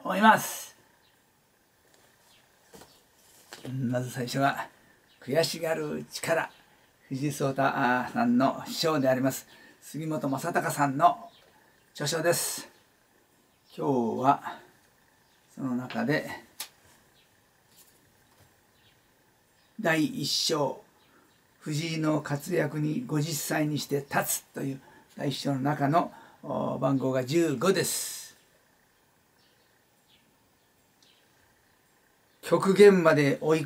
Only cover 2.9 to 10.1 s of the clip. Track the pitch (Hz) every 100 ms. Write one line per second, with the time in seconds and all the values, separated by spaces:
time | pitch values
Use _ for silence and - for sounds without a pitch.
2.9 | _ _ _ _ - - - 127 131 120
3.9 | 123 127 131 120 139 139 - - _ _
4.9 | _ _ - - 151 165 165 165 160 151
5.9 | 156 147 - - 165 - - _ _ _
6.9 | _ - 131 147 139 139 135 135 143 123
7.9 | 123 123 117 120 120 135 - - - 160
8.9 | 151 131 127 131 - - - - - -
9.9 | 143 156